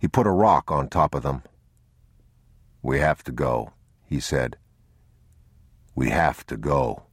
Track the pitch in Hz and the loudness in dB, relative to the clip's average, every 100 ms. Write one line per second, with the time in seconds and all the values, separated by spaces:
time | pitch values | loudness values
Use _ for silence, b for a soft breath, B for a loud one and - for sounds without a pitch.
0 | - - 110 92 104 80 - 76 69 - | 0 2 2 4 6 4 2 -4 -2 0
1 | 76 71 69 69 - _ _ _ _ _ | 0 0 -4 -6 -10 _ _ _ _ _
2 | _ _ _ _ _ _ _ _ 64 67 | _ _ _ _ _ _ _ _ -4 0
3 | 76 73 - 62 69 60 55 _ _ _ | 0 0 -6 -4 -2 -2 -6 _ _ _
4 | _ 71 - 71 62 57 _ _ _ _ | _ -6 -2 -2 -2 -6 _ _ _ _
5 | _ _ _ _ _ _ _ _ _ - | _ _ _ _ _ _ _ _ _ -4
6 | 64 - 80 - - 55 87 71 64 52 | -2 2 0 0 -10 -8 -2 0 0 -4
7 | - | -14